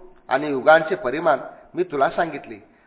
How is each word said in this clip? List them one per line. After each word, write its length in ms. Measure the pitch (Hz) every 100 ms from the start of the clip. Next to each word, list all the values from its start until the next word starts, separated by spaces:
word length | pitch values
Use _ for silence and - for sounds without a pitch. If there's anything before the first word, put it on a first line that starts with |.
| - - -
आणि 180 | 135 151
युगांचे 480 | 135 135 160 160 190
परिमाण 440 | 123 147 165 139 - - -
मी 100 | 156
तुला 260 | 180 143 156
सांगितले. 540 | 196 165 139 113 104 - _